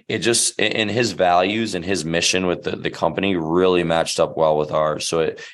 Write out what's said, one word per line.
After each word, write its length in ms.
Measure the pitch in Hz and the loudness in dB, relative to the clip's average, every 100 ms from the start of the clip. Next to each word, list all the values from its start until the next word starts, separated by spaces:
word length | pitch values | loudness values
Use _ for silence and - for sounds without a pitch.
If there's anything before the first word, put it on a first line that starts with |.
| - | -8
it 120 | 110 | -2
just, 420 | 113 117 - - | 0 0 0 0
and 300 | 107 113 107 | -2 0 -2
his 220 | 110 117 | 0 -2
values 640 | 92 90 87 95 110 110 | 0 2 4 2 0 -2
and 80 | 92 | -4
his 220 | 87 95 | -2 -4
mission 420 | 78 85 - 92 92 | 0 0 0 0 0
with 180 | 85 | -2
the, 80 | 92 | -4
the 180 | - 80 | -6 -6
company 460 | - 87 87 98 87 | -2 -2 0 0 0
really 460 | 78 87 92 87 | 0 4 4 4
matched 380 | 82 82 82 - | 2 0 0 0
up 160 | 78 - | -2 2
well 220 | 80 76 | 2 2
with 140 | 76 | 0
ours. 360 | 78 78 76 - | 0 0 -2 -2
So 120 | 82 | 0
it, 200 | 80 - - | -2 -4 -16